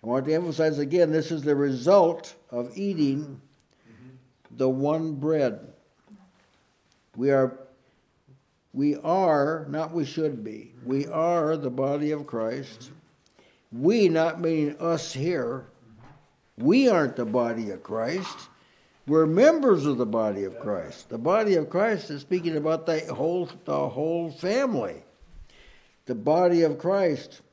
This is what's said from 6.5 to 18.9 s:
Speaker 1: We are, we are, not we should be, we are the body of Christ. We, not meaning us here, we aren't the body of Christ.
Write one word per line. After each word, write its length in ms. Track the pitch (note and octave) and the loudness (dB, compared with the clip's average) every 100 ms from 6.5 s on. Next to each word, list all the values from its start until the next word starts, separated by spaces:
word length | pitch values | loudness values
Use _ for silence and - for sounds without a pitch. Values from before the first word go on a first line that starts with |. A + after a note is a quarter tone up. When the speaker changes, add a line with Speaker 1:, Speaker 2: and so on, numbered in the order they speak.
| _ _ _ _ _ _ - | _ _ _ _ _ _ -4
Speaker 1:
We 140 | C3 | 2
are, 280 | C3+ C3 - - _ _ _ _ _ _ _ _ _ _ | 2 2 -2 -20 _ _ _ _ _ _ _ _ _ _
we 240 | B2+ C#3+ D3 | -2 -2 0
are, 680 | D#3+ F3+ F#3+ D3+ C#3+ D#3+ C#3+ | 0 2 4 4 2 -2 -6
not 240 | D3 D#3+ | -6 -4
we 120 | E3 | -4
should 400 | C#3 - D#3 B2+ | -4 -2 -4 -4
be, 280 | G#2+ A2 - - | -10 -12 -16 -16
we 220 | A#2+ C3+ C#3 | -4 -4 -2
are 480 | D#3+ E3 F3 D3+ D#3+ | -2 0 2 0 -2
the 140 | C#3+ | -4
body 420 | B2 C#3 C#3+ D3 | -4 -2 -2 -2
of 140 | D3+ D3 | -4 -6
Christ. 640 | A#2 A2 B2+ C3+ - - - _ _ _ _ _ _ _ | -4 -4 -6 -10 -18 -20 -20 _ _ _ _ _ _ _
We, 360 | A#2 D3 A3+ G3 | -2 2 4 4
not 320 | D#3+ E3 D#3+ | 4 0 0
meaning 360 | E3 D#3+ D3 D3 | -2 0 -2 -2
us 320 | E3+ E3 - | -2 -2 -4
here, 540 | C3 D#3 E3+ A#2+ C3 C3+ _ A#2 - - - _ _ _ - | -6 -4 -2 -4 -6 -10 _ -20 -20 -20 -20 _ _ _ -2
we 320 | B2 A3+ C4+ | 2 4 6
aren't 280 | F#3 C#3+ - | 4 2 -2
the 80 | |
body 460 | A#2 A#2+ A#2 A2+ A2 | -2 0 0 -2 -6
of 120 | F#2+ | -8
Christ. 680 | - A2 A2+ F3 F3+ - - _ _ _ _ | -8 -6 -4 -4 -8 -14 -18 _ _ _ _